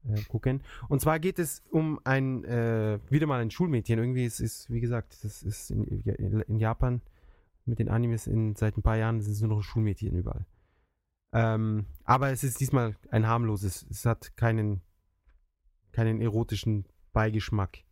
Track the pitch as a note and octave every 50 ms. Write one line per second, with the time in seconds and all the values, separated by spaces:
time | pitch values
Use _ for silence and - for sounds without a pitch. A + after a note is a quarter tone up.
0 | - C3 G#2+ G#2+ G#2+ - - A2+ - C3 B2+ C3+ - - - - - - C#3+ C3+
1 | - D3+ D#3 D#3+ D#3 F#3 F#3 - F3 D3 - - - _ - E3 D#3 D#3 D3+ -
2 | _ - C3 C3+ C3+ C3+ C3 B2 - - A#2+ A#2+ A#2 A#2 A2+ A2 G#2+ G#2+ G#2+ G#2
3 | - - C3 D3 D#3+ D3+ C#3 B2 A#2 A2 - - F3+ F3 D3 A#2 G2+ - A#2+ A2
4 | A#2 B2 B2+ B2+ B2+ A#2+ - - A#2 A2+ - - - - A#2+ A#2 A#2 A#2 A#2+ A#2
5 | G#2+ - - - - G2 - - - - A2 - - - - G#2+ G#2 - - G2
6 | G#2+ - - - - F#2+ G2 A2 - - G#2+ A2 A2 A2 A2+ - - B2+ B2 A#2+
7 | - - - _ _ - - _ _ _ _ _ _ - A#2+ A2 A2+ A2 - A2+
8 | A#2+ A#2 A#2 A2+ - - - A2+ A2 A2 G#2 - - G#2+ G#2 - - A#2 A2 A2
9 | A2 A2+ A#2 A2+ G#2 G#2 G#2 G#2 A2 A2 G#2+ G#2+ G2+ - - A2+ A2 G#2+ G2 -
10 | G2+ G2 - F2+ G#2 - - - F#2 - _ - _ _ _ _ _ _ _ _
11 | _ _ _ _ _ _ - A2+ A2+ A2+ A2 A2 A2 A2 G#2+ G#2+ G2+ - - -
12 | - - B2+ B2+ C3+ C#3 C3+ B2 - C3+ A#2 - C3+ B2+ C#3+ C3 A#2+ A2+ G#2+ -
13 | - - - A2 A2 A2+ A2+ A#2 A#2 A2 G#2+ G2 G2+ G2+ F2+ - - - F#2+ -
14 | - A#2+ A2+ - - - - - - A#2 A2+ A2 G#2+ G#2+ G2+ F#2+ - _ _ _
15 | _ _ _ _ _ _ - _ _ _ _ _ _ _ _ _ _ _ _ -
16 | A2+ A2 A2 A2 A2 A#2 G#2 A2 A#2 - - G2 - A2+ G#2+ G#2 G2 - _ _
17 | - - _ A2+ A2 A2 G#2+ A2 G2+ - - G#2 G2 F#2 - - - _